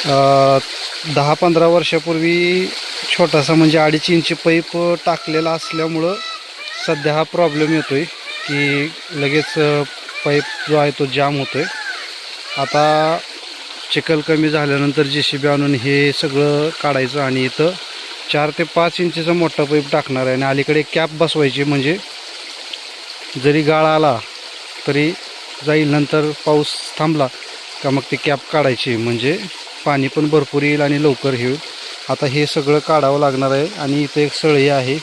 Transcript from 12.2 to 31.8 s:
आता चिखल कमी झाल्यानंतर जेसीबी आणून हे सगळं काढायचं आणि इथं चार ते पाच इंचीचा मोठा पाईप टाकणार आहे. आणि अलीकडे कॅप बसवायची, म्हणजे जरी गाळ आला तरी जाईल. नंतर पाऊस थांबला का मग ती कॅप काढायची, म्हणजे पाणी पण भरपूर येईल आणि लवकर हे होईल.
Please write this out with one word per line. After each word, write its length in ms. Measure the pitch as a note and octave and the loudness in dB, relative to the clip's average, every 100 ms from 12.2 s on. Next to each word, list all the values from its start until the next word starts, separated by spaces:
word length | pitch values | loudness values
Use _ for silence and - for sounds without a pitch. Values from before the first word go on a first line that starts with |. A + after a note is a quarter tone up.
| - - - - | -14 -14 -10 -4
आता 600 | C#3 D3 D3+ D#3 D#3 E3+ - - - - - - - | 0 2 4 4 2 0 -4 -16 -16 -16 -16 -14 -4
चिखल 280 | D#3 - D#3 | -4 0 0
कमी 280 | D3 D#3 D#3 | 2 2 2
झाल्यानंतर 540 | D3+ D3 C#3 C#3+ C#3+ | 2 0 2 2 2
जेसीबी 440 | C#3 D3 C3+ C#3+ C#3+ | 0 0 -2 0 2
आणून 280 | C#3+ C#3+ | 2 2
हे 380 | C#3 C3 C#3 C#3+ | 0 2 2 2
सगळं 560 | C#3 D#3 C3+ D3 D3 D3+ - | 0 0 2 2 2 0 -2
काढायचं 380 | D3 C3+ C3 C#3+ | 0 0 0 -2
आणि 240 | C3+ C3 | -2 0
इथं 260 | C3 - D#3+ F#3 - - - - - | -2 2 0 0 -12 -14 -14 -14 -4
चार 180 | D#3 D3+ | 0 0
ते 120 | D3 | -2
पाच 380 | D#3+ - E3+ - | -2 2 0 0
इंचीचा 320 | F3 D#3+ D#3+ | -2 -2 0
मोठा 320 | F3 E3 - | 2 2 0
पाईप 200 | C#3+ D3+ C#3+ | 2 2 2
टाकणार 340 | D#3 C#3 C3 C3 | -2 0 -2 0
आहे. 60 | |
आणि 100 | C3 | 0
अलीकडे 400 | C3+ C#3 C#3+ D3+ D3 | 0 0 2 0 0
कॅप 180 | E3 D#3+ | -2 -2
बसवायची, 520 | D3+ D#3+ D#3 C#3+ B2+ | 0 0 2 2 2
म्हणजे 320 | C#3+ C#3+ C3+ F#3+ - - - - - - - - - - - - - C3+ | 0 2 0 -2 -6 -16 -16 -16 -16 -16 -14 -14 -14 -16 -16 -16 -12 0
जरी 200 | C3+ D3 | 2 4
गाळ 220 | D3 D#3 | 4 4
आला 360 | D#3 D#3 D3+ A#2 - - - - - - - | 4 4 4 2 -4 -14 -14 -14 -14 -8 -2
तरी 260 | C#3+ D3+ F#3 - - - - C#3 | 0 0 -2 -12 -16 -16 -2 2
जाईल. 220 | D3+ D3+ | 4 4
नंतर 420 | D3 C#3+ D#3 D3+ D3 - | 2 2 2 0 -2 2
पाऊस 200 | D3+ D3 - - - | 2 2 -6 -10 -2
थांबला 280 | D#3 D#3 B2+ - - - - - | 0 2 0 -2 -16 -16 -16 -6
का 80 | C#3+ | 0
मग 120 | C#3 - | 0 -2
ती 60 | C3+ | -4
कॅप 220 | D#3 C#3 - | -2 -2 0
काढायची, 440 | D#3 C#3 A#2+ C3+ A2+ | 0 2 0 -2 0
म्हणजे 440 | A#2 A#2 B2+ F#3 G3 - - - D#3 | 0 0 0 -2 -6 -14 -16 -4 0
पाणी 220 | C#3 C3 | 0 0
पण 200 | - D3+ | 0 2
भरपूर 340 | D3+ C#3 C#3+ | 2 2 0
येईल 180 | C#3+ D3 | 2 2
आणि 220 | C#3+ C#3+ | 2 4
लवकर 280 | D3+ C3 C#3 | 2 2 0
हे 140 | B2+ | 0
होईल. 140 | B2 C#3+ - - | -2 -2 -8 -14